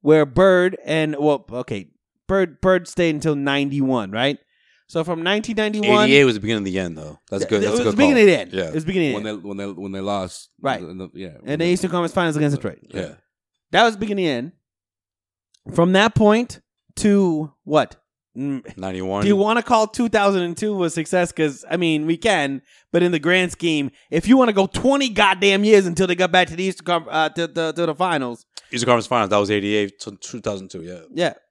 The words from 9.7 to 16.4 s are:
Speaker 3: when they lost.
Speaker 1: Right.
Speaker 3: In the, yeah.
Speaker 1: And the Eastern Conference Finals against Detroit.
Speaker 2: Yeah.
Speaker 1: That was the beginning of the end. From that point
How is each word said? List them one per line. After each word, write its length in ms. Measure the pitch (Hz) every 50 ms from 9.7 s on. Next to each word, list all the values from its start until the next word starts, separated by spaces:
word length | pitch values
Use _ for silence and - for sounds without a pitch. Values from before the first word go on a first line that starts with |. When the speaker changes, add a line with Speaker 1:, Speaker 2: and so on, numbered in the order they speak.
| 98 82 98
Speaker 3:
when 100 | 98 95
they 80 | 98
lost. 500 | 95 101 101 101 95 92 - - - _ _ _
Speaker 1:
Right. 200 | - 135 127 98 87
Speaker 3:
In 160 | 78 90 92
the, 100 | 92 87 _
yeah. 220 | - 95 90 76 - -
Speaker 1:
And 160 | 120 143 151
the 60 | 165
Eastern 240 | 175 180 180 - 185
Conference 220 | 170 180 175 165 -
Finals 240 | 190 175 165 151
against 200 | 147 151 147 143
Detroit. 240 | 135 - 104 82 _ _ _
Speaker 2:
Yeah. 260 | - 101 90 76 71 _ _ _ _ _ _ _ _ _ _ _
Speaker 1:
That 140 | - 240 247
was 100 | 233 220
the 60 | 196
beginning 260 | 220 214 208 202 185
of 40 | 165
the 40 | 139
end. 180 | 117 120 160 - _ _ _ _ _ _ _ _ _ _ _ _ _ _ _ _ _ _ _ _ _ _ - -
From 180 | - 170 180 185
that 220 | 190 208 220 -
point 460 | - 220 208 214 226